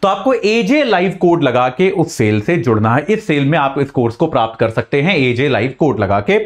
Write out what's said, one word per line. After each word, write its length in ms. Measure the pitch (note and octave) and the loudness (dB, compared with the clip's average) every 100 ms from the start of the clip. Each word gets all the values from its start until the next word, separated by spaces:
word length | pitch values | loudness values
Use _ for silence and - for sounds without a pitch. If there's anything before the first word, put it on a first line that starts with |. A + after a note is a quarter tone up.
तो 60 | G3 | -2
आपको 260 | G3+ C4 | 0 -2
एजे 500 | A#3+ G3+ A3+ G3 D4+ | 0 0 0 2 0
लाइव 280 | C4 F3+ F#3 | 2 0 0
कोड 320 | - F3 E3 | 0 0 2
लगा 260 | C3+ B2 B2+ | 2 2 0
के 200 | D3+ F#3 | 0 0
उस 240 | F#3 D3 | 0 -2
सेल 280 | - G#2+ G#2+ | 0 0 0
से 160 | E3+ F3 | 0 -2
जुड़ना 380 | A#2+ G#2 A2+ C3 | 0 0 2 0
है। 100 | G3 | 0
इस 180 | G#3+ - | -2 -2
सेल 180 | D3 C#3 | 0 0
में 120 | D#3+ | 0
आप 180 | C#3 C#3 | 0 -2
इस 140 | C3+ | -2
कोर्स 240 | C3+ A#2 - | -2 -2 0
को 120 | D#3+ | -2
प्राप्त 320 | B2+ A2 - | 0 -2 0
कर 100 | A2+ | -2
सकते 320 | - - C#3+ | -2 -2 -2
हैं 160 | E3 E3 | 0 0
एजे 320 | B2+ A#2 C3+ | 0 0 0
लाइव 240 | A2 C3 - | 0 -2 0
कोड 200 | D3+ G#2 | -2 0
लगा 200 | G2 G2+ | 0 0
के। 180 | C#3 G#3+ | 0 -2